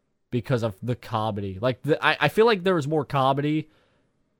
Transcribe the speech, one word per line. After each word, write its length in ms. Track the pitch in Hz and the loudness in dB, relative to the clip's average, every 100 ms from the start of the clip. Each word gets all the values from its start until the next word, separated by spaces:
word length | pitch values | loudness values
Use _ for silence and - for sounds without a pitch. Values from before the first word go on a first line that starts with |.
| _ _ _ | _ _ _
because 320 | 123 - 127 | -6 -2 -2
of 140 | 113 - | -2 -6
the 140 | 117 | -6
comedy. 640 | 123 - 113 110 104 101 95 | -6 -4 -4 -2 -4 -6 -4
Like, 220 | 120 123 | -4 -4
the, 200 | 139 156 | -2 2
I, 120 | 143 151 | 2 2
I 80 | 147 | 0
feel 180 | - 226 | 4 4
like 160 | 214 | 4
there 140 | 180 180 | 2 0
was 100 | 139 | 0
more 180 | 156 | -2
comedy. 640 | 135 143 131 139 143 156 147 _ _ _ _ _ _ _ | -2 0 2 2 0 -2 -4 _ _ _ _ _ _ _